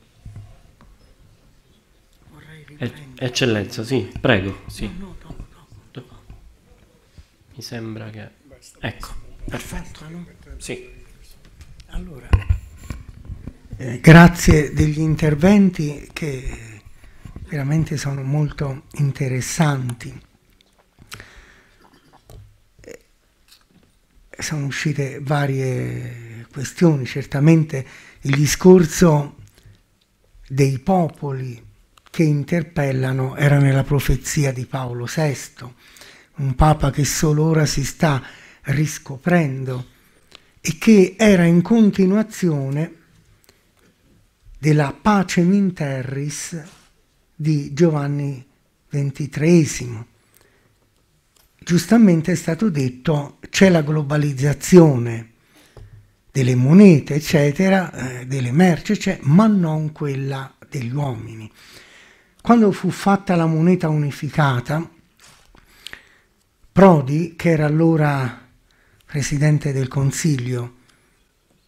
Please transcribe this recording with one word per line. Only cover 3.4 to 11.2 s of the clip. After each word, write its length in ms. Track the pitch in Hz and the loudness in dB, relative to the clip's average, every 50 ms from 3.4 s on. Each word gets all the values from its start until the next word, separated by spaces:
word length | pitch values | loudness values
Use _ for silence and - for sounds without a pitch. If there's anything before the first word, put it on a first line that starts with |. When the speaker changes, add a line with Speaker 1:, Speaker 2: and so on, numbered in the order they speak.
| 139 123 110 107 98 90 - - 117 | -2 -2 -2 -2 -4 -6 -8 -12 -8
Speaker 2:
sì, 260 | 117 135 123 104 95 - - | -6 -4 -6 -6 -6 -8 -4
prego, 440 | - 151 120 98 92 98 92 - - | -2 0 0 0 -2 -4 -10 -12 -14
sì. 240 | - - - 107 104 90 180 | -18 -14 -12 -12 -12 -12 -14
Speaker 1:
No, 80 | 196 | -16
no, 100 | 185 165 - - | -16 -18 -20 -20
dopo, 240 | - - - - - _ _ _ _ - - - _ - | -20 -20 -20 -20 -20 _ _ _ _ -20 -20 -20 _ -20
dopo. 220 | 127 - - - - _ - - - - - - _ _ _ _ _ _ _ _ _ _ _ _ - - _ _ _ _ _ _ | -20 -20 -20 -20 -20 _ -20 -20 -20 -20 -20 -20 _ _ _ _ _ _ _ _ _ _ _ _ -20 -20 _ _ _ _ _ _
Speaker 2:
Mi 80 | - 113 | -20 -18
sembra 480 | - 123 117 113 113 110 110 110 110 | -14 -14 -12 -12 -12 -12 -14 -14 -16
che... 180 | 107 110 104 110 - _ _ _ - - - - - _ | -16 -18 -18 -20 -20 _ _ _ -20 -20 -20 -20 -16 _
Ecco, 340 | - 127 - - - - - - - - - - - | -10 -10 -10 -10 -12 -14 -14 -14 -16 -18 -18 -16 -12
perfetto. 560 | - - 135 - - - 175 170 - - - | -12 -10 -12 -12 -12 -12 -12 -12 -14 -16 -18
Speaker 1:
Basta, 80 | 156 156 | -18 -18
no? 180 | 165 175 175 - - - - - - | -16 -16 -18 -18 -20 -20 -20 -20 -20
Speaker 2:
Sì. 320 | - - - 127 - - - - - - - - - | -16 -14 -14 -14 -14 -14 -18 -20 -20 -20 -20 -20 -20